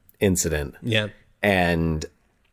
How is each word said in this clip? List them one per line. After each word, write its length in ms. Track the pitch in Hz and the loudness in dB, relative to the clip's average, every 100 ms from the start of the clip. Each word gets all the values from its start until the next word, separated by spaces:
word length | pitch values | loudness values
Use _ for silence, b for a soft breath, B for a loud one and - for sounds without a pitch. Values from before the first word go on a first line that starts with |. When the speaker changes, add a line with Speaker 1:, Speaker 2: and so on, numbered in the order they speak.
| _ - | _ -2
Speaker 1:
incident. 520 | 104 87 87 76 71 - | 0 2 0 -4 -6 -8
Speaker 2:
Yeah. 280 | 120 110 104 - _ _ | -4 -2 -2 -8 _ _
Speaker 1:
And 600 | 104 95 87 85 82 78 - _ _ _ _ | 0 2 2 2 0 -2 -6 _ _ _ _